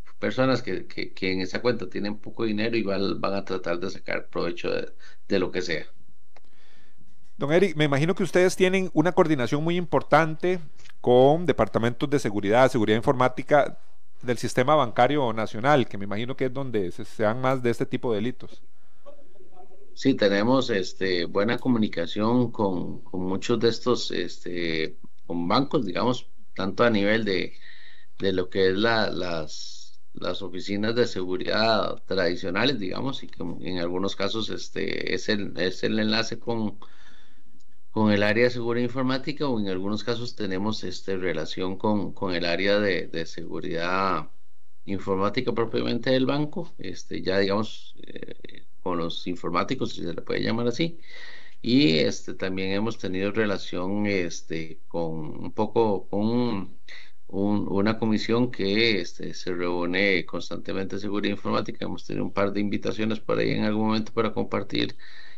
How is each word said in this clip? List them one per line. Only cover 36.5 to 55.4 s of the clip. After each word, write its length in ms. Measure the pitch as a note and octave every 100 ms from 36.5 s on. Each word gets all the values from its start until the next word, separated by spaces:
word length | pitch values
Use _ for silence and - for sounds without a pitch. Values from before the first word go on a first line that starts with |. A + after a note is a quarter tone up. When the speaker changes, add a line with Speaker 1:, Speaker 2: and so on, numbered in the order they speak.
| A#2 G#2+ - - - - - - - - - - - -
Speaker 1:
con 200 | - G#2+
el 120 | G#2
área 200 | G#2 G#2+
de 60 | B2
seguridad 340 | B2 A#2 A#2
informática, 640 | B2 A#2 C3 C3 C3 C#3 D3
o 100 | A#2
en 120 | G2
algunos 340 | F#2 F#2+ G#2+
casos 320 | G2+ A#2 A#2+ -
tenemos, 480 | G#2 F#2+ G2+ G#2+
este, 320 | F#2+ E2 - F#2+
relación 640 | F2+ D#2 D#2+ - F#2 F#2+
con, 340 | A2 G#2 F2
con 240 | - G2 F2
el 80 |
área 340 | E2+ F2 F#2+ G#2
de, 300 | G#2 F2 D#2+
de 180 | D#2+ E2
seguridad 1040 | - E2+ E2 E2 E2 E2+ F#2 F#2+ E2+ D2+ - - - - -
informática 680 | - G2 G2 F#2+ G2 G#2 B2+
propiamente 560 | A2 A2+ A#2+ A#2+ A#2+ A#2+
del 160 | C3 C3
banco, 480 | C#3+ D3+ E3 E3 -
este, 440 | F#2+ F2+ - F2+
ya 180 | F2 F#2+
digamos, 560 | G2 G2+ A2 - - - -
eh, 580 | - - - - - - -
con 140 | F2+ F2
los 280 | E2 E2 -
informáticos, 640 | F2 F2 F2 G2+ C3 D#2
si 100 | -
se 100 | E2+
le 80 | E2
puede 220 | - F#2
llamar 240 | G2+ A2+ A#2+
así, 320 | A#2 E3 E3 - - - - - -
y, 360 | A2+ B2+ D3+ D#3+
este, 340 | C3+ - -
también 400 | - G2 F#2+ F#2+
hemos 240 | G2 A2 A2
tenido 340 | G2+ F#2 G2
relación, 760 | G#2 A2 F#2 - F2 F2+ G2+ G#2
este, 760 | G2 F2 - - D#2+ D#2+ D#2+ -
con 540 | E2+ E2 D#2+ D2+ D#2